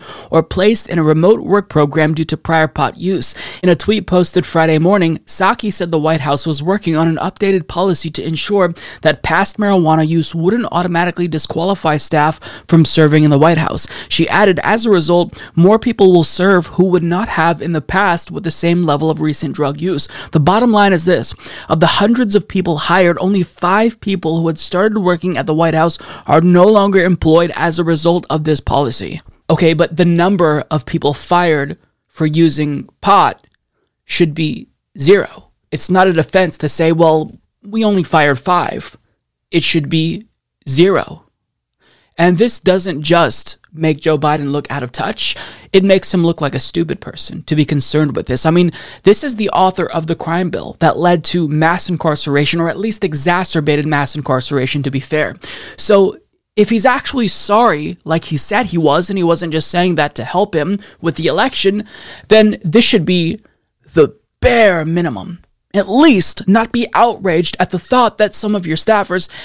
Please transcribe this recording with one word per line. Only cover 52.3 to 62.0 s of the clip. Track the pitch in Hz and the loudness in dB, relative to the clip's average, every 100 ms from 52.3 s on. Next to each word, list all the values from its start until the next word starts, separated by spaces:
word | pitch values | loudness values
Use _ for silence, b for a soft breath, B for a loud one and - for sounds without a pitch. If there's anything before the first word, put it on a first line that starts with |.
| 143 143 170 | 0 0 -2
or | 165 | -2
at | - | -4
least | 220 208 | -6 -4
exacerbated | 190 147 160 175 190 165 147 147 151 | -4 -2 0 0 -2 -2 0 0 0
mass | 147 143 | -2 -2
incarceration, | 151 135 127 - 143 131 147 | -6 -2 -2 -2 -2 -2 -4
to | 131 | -4
be | 131 | -6
fair. | - 156 117 - B B B B | -4 -4 -4 -8 B B B B
So | - 202 190 - _ _ _ - | 2 4 4 0 _ _ _ 0
if | 208 | 2
he's | 226 | 2
actually | 247 254 - 269 208 | 2 0 -4 -4 -2
sorry, | - - 214 240 151 156 180 | -2 0 2 2 0 -4 -10
like | 156 160 - | -4 -4 -2
he | 147 | -4
said | - 208 208 | -2 -2 -2
he | 170 | 0
was, | 151 151 180 | 2 2 0
and | 196 | -2
he | |
wasn't | 170 170 170 | 0 0 -2
just | 156 - | -4 -2
saying | 175 180 | 0 0
that | 165 147 - | 0 -2 -4
to | |
help | 117 180 202 | -6 -4 -2
him | 160 151 202 B B | -2 -2 -4 B B
with | 165 156 | -6 -2
the | 160 | -2
election, | 160 254 - 196 208 214 B | 0 -2 0 -2 -2 -6 B